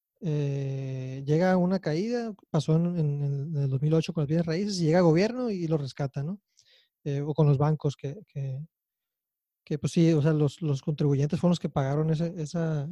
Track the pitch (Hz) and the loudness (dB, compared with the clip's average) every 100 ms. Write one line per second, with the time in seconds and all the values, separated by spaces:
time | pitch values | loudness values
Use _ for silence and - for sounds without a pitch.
0 | _ _ 180 147 143 139 135 135 135 131 | _ _ -4 -2 -2 -2 -4 -6 -6 -8
1 | 131 131 139 156 185 185 180 185 165 156 | -8 -8 0 2 4 4 2 0 -2 -2
2 | 220 240 226 196 _ 160 151 160 175 175 | -2 -4 -6 -10 _ -2 2 2 2 0
3 | 151 143 143 139 147 151 139 131 151 160 | -2 -2 -2 -4 -4 -2 -2 0 2 2
4 | 156 170 147 160 165 165 208 190 160 170 | 0 -2 -2 0 0 -2 -4 -2 2 4
5 | 175 156 214 247 247 190 160 156 135 - | 6 4 2 -2 -4 -4 -2 -2 -2 -6
6 | 139 - 147 202 _ _ _ _ _ _ | -6 -6 -8 -10 _ _ _ _ _ _
7 | 151 139 147 151 147 135 147 156 147 - | -6 -4 -2 4 4 6 4 2 -2 -4
8 | 139 180 - 143 135 135 156 _ _ _ | -8 -12 -14 -10 -8 -8 -10 _ _ _
9 | _ _ _ _ _ _ - 151 151 - | _ _ _ _ _ _ -8 -4 -2 4
10 | 165 160 147 151 147 - 160 135 - 147 | 4 6 4 2 2 0 -4 -4 -4 -2
11 | 147 139 147 180 175 170 160 147 135 143 | 0 2 0 0 2 0 0 -2 -2 0
12 | 160 156 165 170 147 170 165 151 143 | 0 0 -2 -6 -8 -4 -2 -2 -4